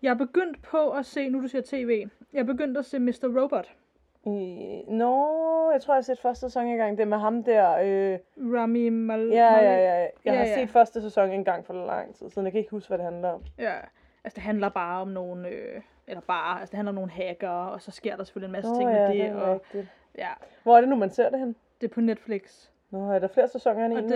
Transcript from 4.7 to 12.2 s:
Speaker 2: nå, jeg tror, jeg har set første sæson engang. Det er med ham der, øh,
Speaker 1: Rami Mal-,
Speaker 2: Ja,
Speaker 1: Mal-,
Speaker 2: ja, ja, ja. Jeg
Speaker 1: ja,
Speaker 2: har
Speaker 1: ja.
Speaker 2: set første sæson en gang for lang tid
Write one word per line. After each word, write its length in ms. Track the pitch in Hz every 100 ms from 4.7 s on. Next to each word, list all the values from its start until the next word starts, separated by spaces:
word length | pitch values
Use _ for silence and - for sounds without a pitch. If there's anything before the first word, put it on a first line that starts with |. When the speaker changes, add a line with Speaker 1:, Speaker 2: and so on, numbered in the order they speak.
| - -
Speaker 2:
nå, 760 | 220 240 262 294 320 320 320 320
jeg 80 | 294
tror, 120 | 277
jeg 20 | 277
har 40 |
set 160 | 254 254
første 200 | 254 247
sæson 260 | 254 247 240
engang. 300 | 233 214 208
Det 40 |
er 40 | 214
med 100 | 208
ham 260 | 214 233
der, 260 | 233 226 185 160
øh, 340 | 190 196 196 185 - -
Speaker 1:
Rami 520 | 254 240 226 233 233
Mal-, 440 | 226 226 220 226
Speaker 2:
Ja, 160 | 226 233 220
Speaker 1:
Mal-, 60 |
Speaker 2:
ja, 80 | 208
ja, 20 | 185
ja. 160 | 185 175
Jeg 100 | 175 -
Speaker 1:
ja, 100 | -
Speaker 2:
har 100 | 254
Speaker 1:
ja. 100 | 233
Speaker 2:
set 160 | 214 247
første 320 | 240 226 233
sæson 280 | 214 208 196
en 140 | 190
gang 200 | 190 175 175
for 80 |
lang 400 | 180 180 - -
tid 160 | -